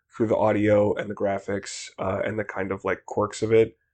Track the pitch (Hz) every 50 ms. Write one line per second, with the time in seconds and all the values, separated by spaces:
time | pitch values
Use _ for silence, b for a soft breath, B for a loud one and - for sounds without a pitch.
0 | b _ - - 117 107 107 - 104 110 107 104 104 104 104 104 104 104 - -
1 | - 104 104 - 104 98 98 98 - - 101 101 98 - - - - - - -
2 | - 95 98 101 - 107 107 107 104 - - 98 95 98 98 95 - 95 95 -
3 | - - - 104 104 104 - - 113 107 113 113 113 110 - _ _ _